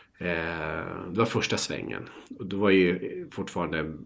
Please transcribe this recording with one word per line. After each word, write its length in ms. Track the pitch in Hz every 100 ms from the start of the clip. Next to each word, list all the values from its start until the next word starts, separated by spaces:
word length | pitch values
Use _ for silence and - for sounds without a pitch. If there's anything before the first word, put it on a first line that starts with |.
| - -
eh, 920 | 90 82 82 82 78 80 87 90 90
det 60 | 92
var 80 | 117
första 320 | 113 - 101
svängen. 520 | - 71 - 50 - - - -
Och 60 | 95
då 120 | 98
var 120 | 104
ju 580 | 95 90 90 92 90 87
fortfarande 600 | - 95 - 82 80 78 76